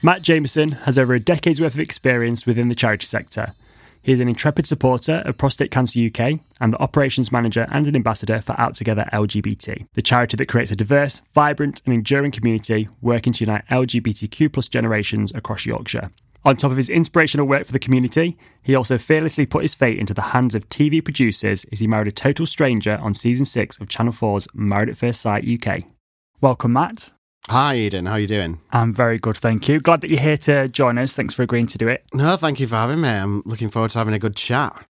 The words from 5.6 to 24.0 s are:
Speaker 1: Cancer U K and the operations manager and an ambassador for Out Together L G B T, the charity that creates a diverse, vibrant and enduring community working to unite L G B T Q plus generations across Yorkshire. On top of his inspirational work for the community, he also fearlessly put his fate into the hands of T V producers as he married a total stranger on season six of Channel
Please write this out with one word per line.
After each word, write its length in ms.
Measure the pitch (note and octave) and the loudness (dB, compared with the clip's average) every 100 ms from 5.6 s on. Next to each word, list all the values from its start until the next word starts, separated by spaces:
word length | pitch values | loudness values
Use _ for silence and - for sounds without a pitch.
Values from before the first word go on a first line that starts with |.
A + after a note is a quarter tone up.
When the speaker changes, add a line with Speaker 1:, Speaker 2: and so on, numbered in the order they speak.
| - | 0
Speaker 1:
Cancer 260 | C3 B2 A#2+ | 2 0 0
U 140 | A#2 | 0
K 260 | A2+ A#2+ D#3 _ _ | 0 -2 -2 _ _
and 120 | A#2 | 0
the 60 | A2+ | 0
operations 520 | C3 D3+ C3+ - A#2+ | 0 2 2 0 0
manager 340 | B2 A#2 A#2 A2 | 0 0 0 -2
and 160 | C#3+ D3 | 0 2
an 80 | C#3+ | 2
ambassador 440 | A2 G#2+ A2 A2 | 0 -2 -2 -2
for 140 | - A2+ | -2 -2
Out 200 | A#2+ - | -2 -2
Together 320 | G#2+ G#2 - | -2 -2 -2
L 160 | G#2+ G#2 | -2 0
G 140 | G#2+ | -2
B 160 | G#2 G#2 | -4 -6
T, 280 | - - - | -8 -12 -8
the 80 | - | -4
charity 340 | - B2 A#2+ A2+ | 2 2 2 -2
that 100 | C3+ | 0
creates 240 | A#2+ A#2 | 0 0
a 60 | G2+ | -2
diverse, 460 | A2 C#3+ C#3+ - _ | 2 2 2 -6 _
vibrant 480 | - D3 D3 D3 - - | 2 2 0 -4 -4 -2
and 60 | |
enduring 380 | A#2+ A2 C#3 C#3+ | 0 2 0 0
community 580 | B2 A#2 A2 - A2 G#2 _ | 0 0 0 0 -2 -2 _
working 320 | A#2+ A#2+ B2 | 0 0 0
to 80 | A2+ | 0
unite 200 | A2 G#2 - | -2 -2 0
L 160 | B2+ | 0
G 140 | B2+ B2 | 2 0
B 140 | A2+ | -2
T 160 | G#2 G#2 | -4 -8
Q 200 | - D#3 | 0 0
plus 200 | C#3 - | 0 -2
generations 640 | B2 A2+ G#2+ G#2 G#2+ G#2 | -2 0 0 -2 -2 -4
across 320 | A2+ - A2 A#2 | -6 -8 -6 -6
Yorkshire. 460 | A2+ - A#2+ - _ _ _ | -6 -6 -8 -8 _ _ _
On 120 | C#3 C3 | 2 2
top 140 | C#3+ | 2
of 60 | B2+ | 0
his 120 | B2 | 0
inspirational 600 | E3+ D#3+ E3+ D#3 C#3+ C#3 | 0 2 2 2 0 2
work 180 | C#3 - | 0 0
for 60 | |
the 80 | C3 | -4
community, 580 | - B2+ B2+ D#3 E3+ E3 - _ | 2 2 2 0 -2 -4 -20 _
he 140 | - C3+ | 0 2
also 220 | A#2 B2 | 2 -2
fearlessly 460 | - D#3 D#3 - | 2 0 2 0
put 180 | C#3 - | 0 0
his 120 | E3 | -2
fate 240 | - B2 G2+ | 0 0 0
into 160 | F#2+ | -4
the 80 | G2+ | -4
hands 320 | - B2+ B2+ | 0 2 2
of 140 | G#2+ - | 0 -6
T 200 | - D3 | 0 2
V 120 | D#3+ | 2
producers 680 | D#3+ C#3+ A#2+ G#2 G#2 G2 - | -2 0 0 2 -2 -4 -6
as 80 | G2+ | -2
he 80 | A2 | 0
married 180 | A2 G#2 | 0 0
a 60 | |
total 340 | G2+ C#3+ C#3+ D#3+ | 0 0 0 -4
stranger 500 | - C#3+ A2+ G#2+ G#2 | 0 0 2 0 -2
on 100 | G#2+ | -2
season 320 | G2+ A#2 B2 | -2 0 0
six 320 | C3+ A#2+ G#2 - | 0 -2 -4 -8
of 80 | G2+ | -12
Channel 240 | - | -2